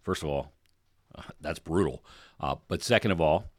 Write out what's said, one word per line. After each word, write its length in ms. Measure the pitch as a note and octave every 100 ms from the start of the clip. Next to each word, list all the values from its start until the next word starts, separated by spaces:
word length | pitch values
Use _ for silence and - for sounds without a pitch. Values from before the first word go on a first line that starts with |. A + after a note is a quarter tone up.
first 200 | - F#2
of 60 | D#2
all, 240 | C#2+ C2+ _ _ _ _ _ _ -
uh, 80 | - -
that's 180 | D2+ E2
brutal. 460 | - E2+ E2 B1 - - - _
Uh, 180 | C#2+ C#2 _
but 160 | F2
second 280 | - A2+ A2
of 100 | F2+
all 240 | D#2+ E2 -